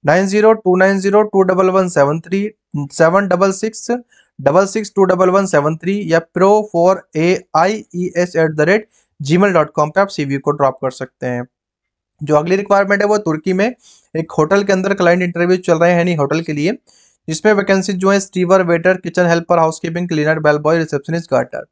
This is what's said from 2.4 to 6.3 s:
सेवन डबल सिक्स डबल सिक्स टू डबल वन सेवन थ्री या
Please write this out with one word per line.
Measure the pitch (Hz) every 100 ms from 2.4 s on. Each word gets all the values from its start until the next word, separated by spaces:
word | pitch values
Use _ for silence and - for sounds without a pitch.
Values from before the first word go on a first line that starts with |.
| 208 _ _ 147 139
सेवन | - 165 190 196
डबल | 180 196
सिक्स | 190 220 220 - 247 _ _ _ -
डबल | 139 170 196
सिक्स | 220 202 196
टू |
डबल | 190 180 185
वन | 190 190
सेवन | 151 147 160
थ्री | 180 202 175
या | 165 -